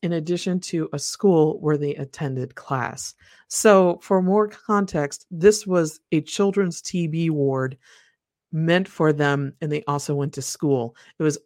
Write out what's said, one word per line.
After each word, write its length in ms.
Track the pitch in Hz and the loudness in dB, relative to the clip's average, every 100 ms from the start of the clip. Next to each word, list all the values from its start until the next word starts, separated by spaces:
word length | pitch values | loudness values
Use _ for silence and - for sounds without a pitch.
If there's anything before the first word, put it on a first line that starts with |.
in 120 | 175 | -4
addition 480 | 170 156 175 190 180 | -4 -2 -4 -2 -4
to 280 | - 165 156 | -4 -6 -4
a 40 | 147 | -6
school 640 | - - 202 170 156 - | -8 0 4 6 4 2
where 180 | 151 151 | -2 0
they 160 | 147 143 | -2 -6
attended 600 | 139 - 143 131 127 - | -8 -8 -6 -4 -8 -10
class. 580 | - 131 117 - - - _ _ - | -6 -4 -4 -8 -14 -16 _ _ -10
So 500 | - 220 196 180 170 | 0 6 6 6 0
for 220 | - 190 | 0 0
more 240 | 185 202 214 | 2 2 0
context, 800 | - - 208 196 165 143 - - | -4 -2 0 0 -2 -4 -6 -14
this 380 | 170 196 208 190 | 2 4 4 2
was 320 | 180 156 - - | 0 0 -4 -2
a 80 | 160 | -2
children's 600 | 156 - 196 196 185 160 | -2 -2 0 2 -2 -2
T 240 | - 180 165 | -6 -4 -2
B 240 | 160 165 | -2 0
ward 480 | 151 139 135 131 131 _ _ _ _ _ _ _ | 0 0 0 -2 -4 _ _ _ _ _ _ _
meant 360 | 160 165 175 190 | -2 2 2 0
for 260 | - 156 | 0 2
them, 400 | 147 147 143 139 - | 2 2 0 -2 -6
and 100 | 156 | -6
they 120 | 147 | -4
also 320 | - 143 - 143 | -2 -4 -2 -4
went 180 | 143 | -4
to 80 | - | -6
school. 540 | 131 - 147 131 117 - - - | -10 -4 0 0 -2 -10 -18 -4
It 40 | |
was 140 | 156 151 | -2 -2